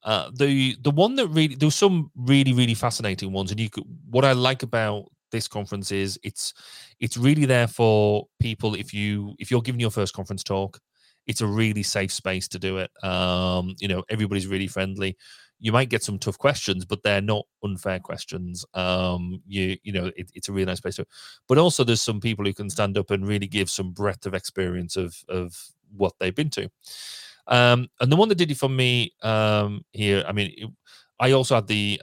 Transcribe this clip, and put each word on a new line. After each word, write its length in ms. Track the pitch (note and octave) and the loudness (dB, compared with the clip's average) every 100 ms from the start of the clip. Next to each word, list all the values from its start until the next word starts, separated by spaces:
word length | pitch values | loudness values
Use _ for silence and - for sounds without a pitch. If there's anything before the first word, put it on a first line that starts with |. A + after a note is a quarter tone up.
uh, 260 | G#2+ G#2+ - | -2 -2 -2
the, 440 | B2 C#3+ C#3 C3 - | 0 2 2 0 0
the 100 | D3 | 0
one 240 | D3 G3+ C4+ | 4 2 2
that 120 | G#3+ | 0
really, 280 | D#3 D#3 C3 | 2 2 2
there 100 | D3+ | 0
were 60 | |
some 380 | - G3+ F3+ D3+ - | 4 4 4 -2 -6
really, 380 | B2 C#3 C3+ | 4 6 6
really 200 | B2 A#2+ | 4 4
fascinating 580 | A2+ B2 G#2+ A2 F#2 F#2+ | 2 -2 -2 -4 -4 -4
ones, 160 | G2 F#2+ | -4 -4
and 100 | G#2 | -4
you 80 | A2 | -6
could, 160 | - G#2+ - - | -6 -12 -18 -2
what 160 | A#2+ | 4
I 80 | C3+ | 6
like 300 | B2+ B2+ C3 | 6 2 0
about 480 | B2 A#2 A2 G#2 - _ _ | -2 -2 0 -2 -8 _ _
this 160 | A2+ - | -8 -6
conference 420 | G#2+ G2 G2+ G2 | -8 -8 -8 -4
is 300 | G2 G2 F#2+ | -2 -2 -6
it's, 320 | - - - - - - - _ | -12 -10 -10 -10 -20 -20 -20 _
it's 160 | A2+ A#2+ | -8 2
really 300 | B2 D3+ C#3+ | 4 4 4
there 200 | B2 A#2 | 4 2
for 600 | - A#2 G#2+ G#2 G#2 - _ | 2 4 6 4 2 -2 _
people. 380 | A#2 G#2+ A2 G2+ | -4 -2 -2 -4
If 180 | - | -6
you, 400 | G#2 G#2 G#2 G2+ - | -4 -2 -2 -6 -12
if 100 | - | -2
you're 100 | B2 | -2
giving 200 | A2+ A#2+ | 0 -2
your 100 | A#2 | -2
first 240 | A2 G2 | 0 -2
conference 300 | - F#2 G2 | -4 -8 -8
talk, 340 | - G2 G2 - _ _ _ _ - | -4 -4 -4 -8 _ _ _ _ -8
it's 140 | A2+ | -2
a 60 | G#2+ | 0
really 360 | G#2 A2+ G#2 | 2 2 0
safe 300 | G2+ G#2+ F#2+ | -2 -2 -2
space 340 | - F#2+ F#2 - | -4 -4 -4 -6
to 140 | F#2 | -6
do 180 | F#2+ F#2+ | -4 -4
it. 140 | F#2 - | -6 -6
Um, 720 | G2 F#2 F2+ F2+ F#2 F2+ F2+ F#2+ | -4 0 2 2 2 0 -2 -6
you 80 | G2 | -4
know, 160 | F#2 - | -4 -2
everybody's 380 | G#2+ G#2 G2 F#2+ | -2 0 -2 -2
really 220 | G2 G2 | -4 -4
friendly. 480 | - F#2+ F#2+ G2 F#2 - - _ _ | -4 -4 -4 -6 -6 -16 -20 _ _
You 140 | A2 | 2
might 160 | A2+ C3 | 2 2
get 160 | A#2 | 0
some 160 | - G2+ | -2 -4
tough 180 | - - | -4 0
questions, 460 | C#3 C#3 - F#2 | 0 0 -2 -4
but 180 | F2+ G#2 | -2 -2
they're 180 | G#2 G2+ | 2 2
not 240 | G2+ G#2+ - _ | 2 -2 -2 _
unfair 340 | G2+ F#2 G2+ F#2 | -8 -6 -4 -6
questions. 680 | - F2 - F2+ F2+ F2 - | -6 -12 -10 -10 -10 -10 -10
Um, 680 | F#2 F#2 F2+ F#2 F2+ F2 F#2 F#2+ | -4 0 0 0 -2 -4 -8 -8
you, 280 | G2 F#2 F#2 | -4 -2 -4
you 100 | G#2 | -6
know, 200 | G2 F2+ - | -4 -4 -8
it, 140 | F#2 | -14
it's 160 | - - | -12 -6
a 40 | |
really 140 | G2 F#2 | -2 -2
nice 140 | F2+ | -2
place 140 | - - | -6 -8
to, 100 | - - - - _ | -12 -14 -20 -20 _
but 100 | C3 | 6
also 240 | E3+ - | 6 4
there's 200 | A#2+ A2+ | 2 2
some 180 | - G#2+ | 0 -2
people 240 | A2+ G#2 | -4 -2
who 100 | G2+ | -4
can 160 | F#2+ G2+ | -4 -8
stand 260 | F#2 G#2 G2 | -2 -2 0
up 140 | F#2+ | -2
and 160 | G2+ G2 | -2 0
really 220 | G#2 F#2+ | -2 -2
give 200 | G#2 F#2 | -2 -2
some 220 | - F#2 | -2 -6
breadth 360 | F2 G2+ F2+ G2 | -4 -4 -4 -6
of 80 | |
experience 600 | F#2 - - F#2 F2+ F2 | -6 -8 -4 -4 -4 -6
of, 220 | - F2+ - - | -6 -6 -8 -8
of 320 | F#2 F2+ F2 - _ _ G2+ | -6 -6 -10 -20 _ _ -4
what 160 | F#2+ - | -4 0
they've 160 | F#2 F2+ | -4 -2
been 140 | D3+ | -4
to. 200 | - G2 - - - - - - - - | -4 -8 -12 -20 -18 -16 -18 -20 -20 2
Um, 400 | B2 B2 A#2+ B2 _ | 6 6 6 2 _
and 120 | B2+ | 2
the 40 | D#3 | 4
one 120 | A3 | 4
that 100 | F#3+ | 4
did 140 | E3+ | 0
it 60 | C#3 | 0
for 100 | C3+ | 0
me, 440 | C3 B2+ B2 A#2 - | 2 2 2 0 -4
um, 640 | A2 A2 G#2+ G#2+ G#2 G#2 - | -2 2 4 2 0 -4 -12
here, 340 | - G#2 G2 E2+ | -2 2 2 2
I 60 | |
mean, 200 | G#2 G2 - | -2 -4 -6
it, 140 | A2 - _ - _ _ | -16 -16 _ -20 _ _
I 140 | B2+ | 4
also 220 | C3+ B2+ | 4 4
had 120 | A#2+ G2+ | 2 2
the, 320 | G#2+ G2+ G2+ | 0 0 -2